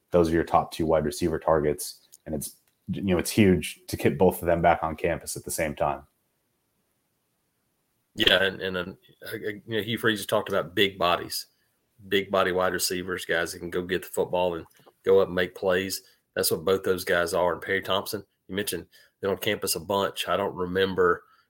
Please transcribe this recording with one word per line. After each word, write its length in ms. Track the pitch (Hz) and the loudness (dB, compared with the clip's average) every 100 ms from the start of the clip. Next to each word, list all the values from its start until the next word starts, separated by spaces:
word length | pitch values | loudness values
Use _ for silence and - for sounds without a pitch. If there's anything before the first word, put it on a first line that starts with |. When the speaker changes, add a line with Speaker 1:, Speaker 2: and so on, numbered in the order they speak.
| - | 0
Speaker 1:
Those 180 | 87 80 | 2 4
are 60 | |
your 100 | 82 | 2
top 260 | 78 82 76 | 2 0 0
two 140 | - | -4
wide 220 | 80 80 73 | 0 2 0
receiver 320 | - 87 80 | -2 -2 -2
targets, 640 | - 80 76 71 - - _ - 76 | 2 2 2 -2 -6 -14 _ -20 -10
and 80 | |
it's, 220 | 76 - - _ _ - | -8 -8 -16 _ _ -8
you 260 | 78 98 | -4 0
know, 40 | 87 | 0
it's 120 | - | 2
huge 500 | - 98 90 - - - | 6 6 6 0 -12 -10
to 80 | - | 0
get 220 | - 73 | 0 4
both 240 | 92 - | 4 4
of 40 | 85 | 0
them 140 | 85 | 4
back 200 | 85 80 | 4 4
on 140 | 82 78 | 0 -2
campus 380 | 87 78 - - | -4 -4 -6 -10
at 80 | |
the 60 | - | -8
same 240 | - 78 | -4 -4
time. 280 | 71 78 71 - _ _ _ _ _ _ _ _ _ _ _ _ _ _ _ _ _ _ _ _ | -2 -2 -2 -12 _ _ _ _ _ _ _ _ _ _ _ _ _ _ _ _ _ _ _ _
Speaker 2:
Yeah, 280 | - 110 92 | 0 4 4
and, 180 | 95 95 | 2 0
and, 140 | 92 90 | -4 -4
um, 220 | 90 - _ _ - | -6 -12 _ _ -12
I, 60 | 110 | -8
I, 240 | 107 104 113 | -8 -10 -6
you 100 | 110 | -4
know, 60 | |
Hugh 160 | 104 110 | -2 0
Freeze 220 | 113 104 | 0 0
has 60 | 98 | -2
talked 220 | 107 98 | -2 0
about 260 | 98 80 | -2 -2
big 240 | 92 98 87 | 0 0 2
bodies, 480 | 87 85 - - - _ _ _ _ _ 95 | 0 0 -2 -10 -12 _ _ _ _ _ 0
big 220 | 101 98 | 0 2
body 220 | 98 92 | 2 2
wide 200 | 90 92 | 2 0
receivers, 540 | 90 - 90 90 87 - | 0 -4 -4 -4 -6 -2
guys 260 | 85 85 | -2 -2
that 60 | 90 | -6
can 100 | 87 | -6
go 140 | 90 | -6
get 200 | 90 87 | -4 -6
the 60 | - | -4
football 460 | - 82 90 90 | -4 -2 0 0
and 100 | 82 - _ - _ | -2 -12 _ -20 _
go 160 | 95 98 | 4 4
up 80 | 90 | 4
and 60 | |
make 200 | 90 90 | 0 -2
plays. 480 | - 95 92 95 - _ _ _ | -2 0 0 -2 -8 _ _ _
That's 160 | 92 95 | -4 -2
what 140 | 95 | 0
both 180 | 82 95 | 0 0
those 220 | 98 90 | 2 -2
guys 300 | 90 87 85 | 0 0 2
are. 180 | 87 87 | 2 0
And 80 | 82 | 0
Perry 220 | - 95 | -2 -4
Thompson, 420 | 95 95 98 104 - _ - | -2 -4 -2 -10 -10 _ -10
you 60 | |
mentioned 320 | 95 104 85 80 _ _ - | -6 -6 -8 -10 _ _ -6
they're 100 | 98 | -4
on 60 | 92 | -2
campus 380 | 110 101 92 | -2 -2 -4
a 60 | 87 | -6
bunch. 480 | 80 101 95 - - | -2 0 0 -4 -2
I 80 | 90 | -2
don't 160 | 98 | -2
remember, 680 | 73 90 92 95 92 90 82 _ _ | -4 -4 0 0 2 2 2 _ _